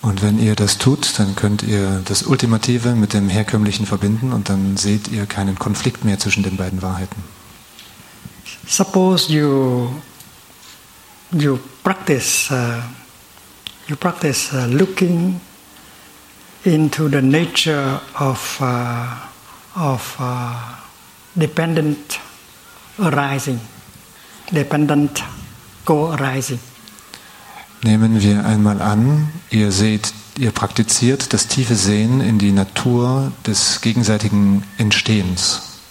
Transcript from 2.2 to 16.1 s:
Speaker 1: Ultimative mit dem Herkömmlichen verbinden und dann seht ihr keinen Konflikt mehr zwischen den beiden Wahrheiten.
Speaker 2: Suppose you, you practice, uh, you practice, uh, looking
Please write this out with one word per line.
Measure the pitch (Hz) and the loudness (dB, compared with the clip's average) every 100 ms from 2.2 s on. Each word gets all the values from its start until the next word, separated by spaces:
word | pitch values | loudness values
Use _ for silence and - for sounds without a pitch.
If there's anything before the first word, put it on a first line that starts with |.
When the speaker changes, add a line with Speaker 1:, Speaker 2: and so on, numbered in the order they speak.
Speaker 1:
Ultimative | - 139 120 113 - 120 117 117 | 0 0 2 0 2 0 2 2
mit | 104 | 2
dem | 107 98 | 2 2
Herkömmlichen | 98 104 110 104 98 107 | 0 0 0 0 -2 -2
verbinden | 101 101 110 131 | 0 0 0 0
und | 120 101 | -2 -2
dann | 98 98 98 | 0 0 0
seht | 104 104 104 | 0 -2 -2
ihr | 113 101 | -6 -4
keinen | - 98 92 | -2 -2 -2
Konflikt | - 104 127 - | -4 -2 -2 -2
mehr | 107 98 | -2 0
zwischen | 104 95 | -2 0
den | 95 92 | -2 -2
beiden | 92 92 | -4 -4
Wahrheiten. | 92 92 92 - 90 - - - - - - - - - - - - - - | -4 -6 -8 -10 -16 -20 -20 -20 -20 -20 -20 -20 -20 -20 -20 -20 -20 -18 -6
Speaker 2:
Suppose | - 196 190 185 185 - | -2 0 2 2 2 2
you, | 151 147 139 131 123 120 143 - - - - - - - - - - - - - | 2 2 2 2 0 -2 -6 -14 -20 -20 -20 -20 -20 -20 -20 -20 -20 -20 -20 -4
you | 170 143 127 - - | 0 2 0 -6 -6
practice, | - 185 - 135 - - - | -4 -2 0 0 0 -2 -2
uh, | 131 120 117 120 123 - - - - - - - - - | -2 -2 -4 -8 -14 -20 -20 -20 -20 -20 -20 -20 -18 -10
you | 143 | -4
practice, | 180 165 156 127 - | -4 -2 -2 -2 -4
uh, | 131 123 | -2 0
looking | 131 190 190 180 170 175 180 - - - - - - - | 2 2 2 2 2 0 -2 -8 -20 -20 -20 -20 -20 -20